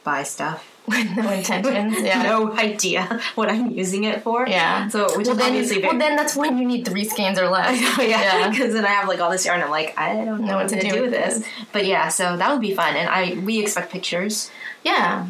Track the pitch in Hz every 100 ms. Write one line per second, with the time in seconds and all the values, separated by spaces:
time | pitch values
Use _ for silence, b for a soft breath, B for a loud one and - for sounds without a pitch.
0 | 151 139 143 - 147 160 - - - 240
1 | 214 196 208 190 185 185 247 202 214 220
2 | 196 185 202 220 214 226 214 208 185 175
3 | 185 233 B - 214 220 240 170 185 196
4 | 214 214 233 233 247 185 165 190 202 208
5 | 202 - 240 247 247 - - 202 - 247
6 | 302 294 294 277 285 254 247 240 214 190
7 | 214 - 190 190 180 185 - 247 247 269
8 | 226 214 202 185 202 226 233 220 202 202
9 | 190 175 170 185 175 175 147 156 156 -
10 | 160 214 226 214 214 196 - 214 208 214
11 | 247 - 196 220 B B 220 208 190 175
12 | 170 - 180 175 208 285 208 185 160 147
13 | 175 185 180 175 196 220 208 - 175 175
14 | - 175 208 220 - B B B 320 359
15 | 180 170 180